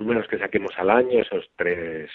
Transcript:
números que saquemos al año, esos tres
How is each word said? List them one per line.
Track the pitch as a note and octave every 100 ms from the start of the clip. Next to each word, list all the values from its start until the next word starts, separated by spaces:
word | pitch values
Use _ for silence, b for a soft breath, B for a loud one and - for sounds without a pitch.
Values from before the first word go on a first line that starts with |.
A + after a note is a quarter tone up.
números | A2 A#2 G2+
que | G2+
saquemos | G2 G#2 F#2+ -
al | F#2+
año, | A#2 B2+ A#2+
esos | - F#2+ - -
tres | F2 F2 E2 D#2+ D2+